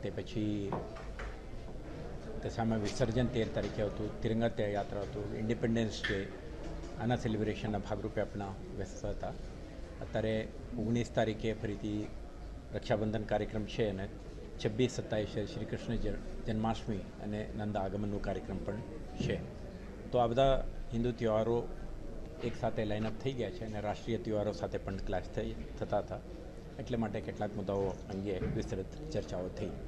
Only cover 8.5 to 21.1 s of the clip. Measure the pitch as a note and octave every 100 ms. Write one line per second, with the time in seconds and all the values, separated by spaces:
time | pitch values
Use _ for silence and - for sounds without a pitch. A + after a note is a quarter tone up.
8.5 | F#2+ F#2+ F#2+ F#2+ - G2+ G2 F#2+ - -
9.5 | - - - - - - A#2 G#2+ A2 A2
10.5 | - - - A2+ A#2+ A2+ - A2 G#2+ A2+
11.5 | G#2+ A2 G2+ A2 G#2 G#2+ - - - -
12.5 | - - G#2 - A2 G#2+ G#2+ G#2+ B2+ G#2
13.5 | A2 G#2 - A2 F#2+ G2 - - - -
14.5 | - B2 A2 B2+ - G2 G#2+ G#2 A#2 G2+
15.5 | - G#2+ A2+ - A2+ G#2 - - - -
16.5 | A2 A2 A2+ - G2+ F2+ - G#2+ G#2 G#2+
17.5 | - G#2 G2+ F#2+ G2 G#2 G2+ G2 F#2+ -
18.5 | F#2+ - G2+ - - - - - F#2+ -
19.5 | - - - - - - B2 A#2 A#2 C3+
20.5 | C3 - - - A#2 A#2+